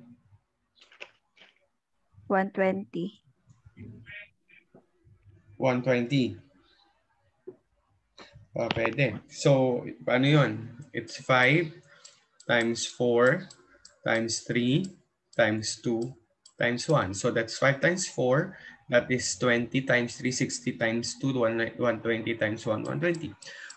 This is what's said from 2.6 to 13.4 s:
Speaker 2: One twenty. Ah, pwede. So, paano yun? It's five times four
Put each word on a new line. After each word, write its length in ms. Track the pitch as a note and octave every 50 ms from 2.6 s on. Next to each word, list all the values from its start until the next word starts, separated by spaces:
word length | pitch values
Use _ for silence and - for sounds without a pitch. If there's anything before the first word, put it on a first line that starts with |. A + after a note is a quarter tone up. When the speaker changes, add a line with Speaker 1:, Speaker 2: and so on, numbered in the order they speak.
| F#3+ F#3+ F#3+ G3 G#3 - - E3+ E3+ G#3 - - _ _ _ _ _ - - _ _ - _ - - - - - - - - - - - _ _ _ _ - - _ _ - - _ _ _ _ _ _ - _ _ - - - _ - - -
Speaker 2:
One 240 | C3 C3 B2 B2+ B2+
twenty. 560 | C3+ B2+ A#2+ A#2+ A#2+ C#3+ C#3 B2 G#2+ G2+ - - _ _ _ _ _ _ _ _ _ _ _ _ _ _ _ _ _ _ _ _ F#4+ - _ _ _ _ _ _ _ _ _ _ _ _ - - - - - - _ -
Ah, 160 | - A#2 A2+
pwede. 480 | - A#2 A2+ A2+ A2+ B2+ C#3 A#2 G2+ - - -
So, 560 | - - - D3+ C#3 C3 C3 B2+ B2 A#2+ - A2 - - - -
paano 160 | A#2+ B2+ C3
yun? 480 | C#3+ D3+ D3+ C3+ A2 G#2+ A2 A2+ - - - - - -
It's 240 | A#2 A2+ - - -
five 480 | - - C3 B2+ B2+ B2+ D3 E3+ F3 D#3 - - - _ - - - - _ _ _ _ _ _ _ -
times 400 | A#2+ A#2 A#2 A#2 A#2 A2+ - -
four 560 | - - B2 A#2+ A#2+ A#2+ B2 B2+ D#3 F#3+